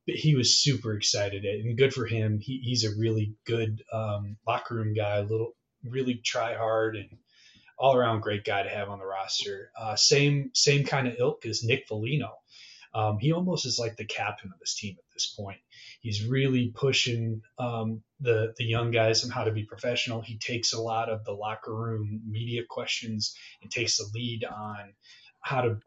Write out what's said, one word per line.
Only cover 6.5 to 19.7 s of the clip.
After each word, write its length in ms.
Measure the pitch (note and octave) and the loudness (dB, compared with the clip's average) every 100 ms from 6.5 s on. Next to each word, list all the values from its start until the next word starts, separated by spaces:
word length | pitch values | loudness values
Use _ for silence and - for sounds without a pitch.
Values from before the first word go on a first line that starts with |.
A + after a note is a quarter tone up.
hard 440 | A2 A2 A2 A2 G#2+ | 0 2 2 2 -2
and 100 | F#2+ - _ _ - - _ - | -10 -16 _ _ -20 -20 _ 2
all 180 | C3 B2+ | 6 6
around 240 | A#2+ A2 | 4 2
great 240 | G#2+ G#2 | 0 -2
guy 200 | G#2+ G2+ | 0 0
to 60 | G2 | 0
have 200 | G#2 G2+ | -4 -6
on 100 | G2 | -6
the 60 | F#2+ | -6
roster. 640 | F#2+ F#2+ - G#2 G2 - - | -6 -4 -4 -4 -8 -10 -8
Uh, 160 | A2 G#2 | -4 4
same, 560 | - C#3+ C#3+ C#3+ C3+ | 6 6 6 4 0
same 320 | - D3 C#3+ C3+ | 2 4 4 4
kind 220 | C#3 B2+ | 2 0
of 80 | A#2 | 2
ilk 280 | C3 D3+ A2+ | 0 0 -6
as 180 | G#2 | -2
Nick 240 | A2+ B2+ - | 2 2 0
Foligno. 460 | A2 A2+ D3 A2 - _ - - - - | -4 0 -2 -2 -10 _ -20 -20 -20 -8
Um, 260 | A2 G#2+ G#2 | -2 0 2
he 120 | C3+ | 2
almost 340 | E3 F3+ D#3+ B2 | 2 0 -2 -2
is 140 | A#2 | -2
like 160 | A#2 A2 | -2 -4
the 100 | G#2+ | -8
captain 460 | - G#2 G#2 G2 | -4 -4 -6 -14
of 60 | - | -10
this 160 | - - | -8 -6
team 220 | G#2 F2+ | -8 -12
at 140 | _ | _
this 140 | - - | -6 -6
point. 320 | - G2+ G2 _ - - - | -6 -12 -12 _ -20 -20 -10
He's 260 | A2+ G#2 A2+ | -4 -2 0
really 460 | C3 C3+ B2+ A#2+ - | 2 4 4 2 0
pushing, 640 | C#3 B2+ B2 A#2 A2+ A2 - - | 2 2 2 0 -2 -4 -8 -6
um, 460 | B2 A2+ A2 A2 - - | -4 -2 -2 -4 -10 -4
the, 340 | B2+ A2 A2+ - | 2 4 2 -2
the 80 | A#2 | 0
young 260 | A2+ A#2 | 2 2
guys 320 | A#2 A2 A2 | 4 6 4
on 60 | A#2+ | 0
how 160 | B2 A2 | 0 0
to 60 | |
be 100 | G#2+ | 0
professional. 560 | G#2+ | -4